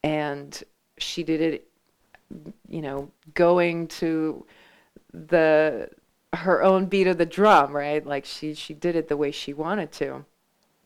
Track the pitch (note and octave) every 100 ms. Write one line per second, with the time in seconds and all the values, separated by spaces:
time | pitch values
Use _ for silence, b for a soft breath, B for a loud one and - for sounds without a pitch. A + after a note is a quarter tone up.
0 | D3+ D#3 D3 C#3+ C#3+ - - _ _ -
1 | - - D#3+ D#3 E3 D3 _ _ _ _
2 | _ _ - - D3+ - - D#3+ C#3+ C#3
3 | C#3+ _ D#3 - E3+ F3+ E3+ E3+ D#3+ -
4 | E3 D#3+ D#3 - - b b b b -
5 | _ E3+ D#3 F3 D#3 D#3 D#3 A#2 - -
6 | _ _ _ F3 F3 D#3+ F#3+ F#3+ F#3+ G3
7 | F#3 F3 E3 F#3+ G#3+ F3 C#3 C#3+ D3 D3+
8 | D3+ C#3+ - - D3+ D3+ - D3+ F3 E3
9 | D#3+ D3 C#3+ - - C#3+ D#3 G#3 D#3 -
10 | C#3 C3+ D3 _ _ _ _ _